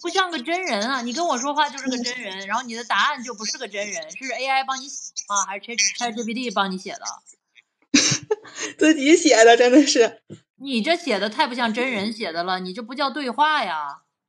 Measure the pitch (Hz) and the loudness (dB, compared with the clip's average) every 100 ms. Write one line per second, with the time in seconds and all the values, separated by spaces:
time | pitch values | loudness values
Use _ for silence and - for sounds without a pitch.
0 | 349 359 370 330 247 349 370 208 226 269 | -2 -2 -2 -4 -4 -4 -2 -2 -2 -4
1 | 233 247 349 254 277 294 294 277 262 254 | -4 -2 -2 -2 -2 -2 -2 -4 -6 -4
2 | 233 247 214 190 196 220 254 226 233 202 | -6 -8 -10 -10 -6 -6 -6 -10 -2 0
3 | 254 277 240 214 214 277 233 202 208 180 | 0 -2 -8 -10 -10 -8 -8 -8 -8 -8
4 | 156 185 262 247 262 269 262 262 277 - | -12 -12 -10 -6 0 0 0 -6 -8 -16
5 | - - - 202 185 202 - 233 202 - | -14 -14 -4 -2 -2 -8 -6 -2 -2 -2
6 | 240 220 226 233 247 202 196 185 190 - | -6 -6 -6 -6 -4 -2 -2 -4 -10 -14
7 | 107 - - _ _ _ _ _ _ - | -14 -16 -20 _ _ _ _ _ _ 2
8 | - - - 427 - - 311 - 311 311 | 2 -2 -4 -6 -6 -10 -10 2 4 4
9 | 269 349 311 226 233 233 247 262 277 269 | 6 6 8 8 10 8 8 8 6 4
10 | 226 - _ - _ _ 277 240 247 339 | 2 0 _ -20 _ _ -4 -2 0 0
11 | 320 202 208 214 294 254 233 220 262 226 | 0 -2 -2 0 -2 0 -2 0 -2 -2
12 | 208 220 190 165 180 185 185 185 233 262 | -4 -4 -6 -4 -4 -4 -6 -10 -10 -4
13 | 277 277 262 233 302 302 208 156 147 147 | -2 -2 -4 0 2 2 -2 -4 -8 -12
14 | _ _ | _ _